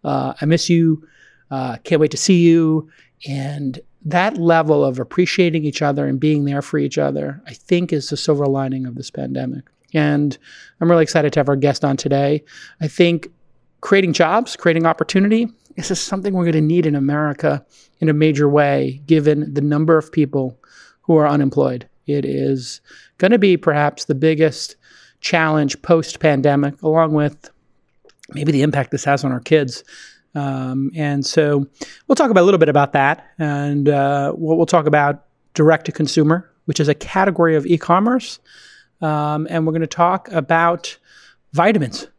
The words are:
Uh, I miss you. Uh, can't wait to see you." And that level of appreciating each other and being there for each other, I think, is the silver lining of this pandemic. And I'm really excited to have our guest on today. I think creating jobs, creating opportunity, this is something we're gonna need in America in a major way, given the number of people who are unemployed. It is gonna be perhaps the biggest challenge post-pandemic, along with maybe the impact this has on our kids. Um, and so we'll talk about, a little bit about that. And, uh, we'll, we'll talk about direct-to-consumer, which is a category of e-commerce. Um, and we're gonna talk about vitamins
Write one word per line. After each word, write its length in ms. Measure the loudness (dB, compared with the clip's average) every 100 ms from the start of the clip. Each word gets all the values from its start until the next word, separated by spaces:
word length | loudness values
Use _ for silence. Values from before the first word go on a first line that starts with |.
| -4
Uh, 280 | -4 -4 -4
I 60 | 0
miss 240 | 0 2
you. 360 | 2 2 0 -6 _ _ _ _
Uh, 260 | -8 -8 -10
can't 160 | -4 0
wait 120 | 0
to 60 | -2
see 300 | 2 4 6
you." 420 | 4 2 -2 -4 _ _ _ -10
And 540 | -8 -8 -8 -10 -10 -18 _ -4
that 320 | -2 -2 -2
level 480 | 2 2 2 2 2
of 140 | -2
appreciating 680 | -6 -2 -2 0 0 0 -4
each 160 | -4
other 260 | -2 -2 -2
and 100 | -2
being 280 | 0 0 -2
there 160 | -4
for 160 | -4 -4
each 200 | -2 -2
other, 440 | -2 -2 -6 -10 -18
I 80 |
think, 380 | -20 -2 -2 0
is 160 | -4 -4
the 80 | -6
silver 300 | -2 0 0
lining 400 | -2 -4 -6 -8
of 100 | -10
this 160 | -14
pandemic. 540 | -10 -8 -6 -8 -10 -16 _ _
And 440 | -2 0 0 -2 -4 -16 -20 -20 _
I'm 100 | 2
really 140 | 4
excited 300 | 4 2 0
to 80 | 0
have 80 | 0
our 80 | 2
guest 260 | 0 0
on 140 | -2 -2
today. 480 | 0 0 0 -2 _ -20 -20 _
I 80 | -8
think 400 | 2 2 2 -6 _ _ _ _ _
creating 320 | 0 2 2
jobs, 420 | 2 2 2 -4 -2
creating 300 | 0 2 0
opportunity, 640 | 0 0 0 2 0 -2 _ _ -14
this 160 | -6
is 80 | -6
something 340 | -6 -6 -4
we're 120 | -2 0
gonna 160 | 0
need 240 | 2 2 2
in 100 | 0
America 680 | -2 -2 -2 -2 -2 -2 _ _ _ _
in 100 | -2
a 40 |
major 360 | 2 2 2 2
way, 520 | 2 2 0 -2 -6 0
given 480 | 2 2 0 -2
the 80 | -4
number 340 | -2 0 2 2
of 160 | 0
people 480 | -2 -2 -2 -4 -8 _ -20 -20 _
who 140 | 0 2
are 120 | 4
unemployed. 600 | 2 2 2 2 -2 -12 _ -4
It 180 | -4 -2
is 560 | -2 -2 -4 -6 -18 _ -20 _ _
gonna 180 | 2 4
be 200 | 4 2
perhaps 480 | 2 2 0 -2 -6
the 100 | 0
biggest 600 | 0 2 0 0 -16 -18 _ _ _ _
challenge 600 | -4 0 2 0 0 -4
post-pandemic, 1000 | 0 0 0 -2 0 2 2 2 -2 -4
along 320 | 0 2 2
with 360 | 0 -2 -4 -20 _ _ _ _ _ _ _ -16
maybe 180 | -6 -2
the 120 | 0
impact 260 | 0 -2 -4
this 160 | -4 -2
has 180 | -2
on 80 | -2
our 80 | -6
kids. 440 | 0 2 2 -8 -18 -20 -20 _ _
Um, 580 | -8 -6 -6 -6 -6 -6 -4
and 280 | -4 -4
so 440 | 0 0 2 0 -2 _ -20 -20 -2
we'll 80 | 2
talk 160 | 4
about, 100 | 4
a 40 | 4
little 120 | 4
bit 100 | 4
about 240 | 4 2
that. 340 | 2 0 0 -8 -8
And, 500 | -4 -4 -2 0 0
uh, 460 | 2 0 0 -2 -4
we'll, 220 | -2 0
we'll 80 | 2
talk 220 | 2 2
about 380 | 2 2 -2 _ _ _
direct-to-consumer, 960 | 2 4 4 0 -6 -2 2 2 0 -4 _ -8
which 140 | -2
is 80 | 0
a 80 | -2
category 600 | -4 0 0 2 2 2
of 120 | 0
e-commerce. 720 | -2 2 0 2 -2 -4 -18 _ -20 -20 -20 _ _
Um, 460 | -4 -2 -4 -4 -4
and 160 | -4 -2
we're 80 |
gonna 140 | -2 -6
talk 400 | 0 0 0 -4
about 640 | -6 0 2 2 -2 -8 -18 _ -20 -20 _ _
vitamins 540 | 0 2 2 -2 -8 -16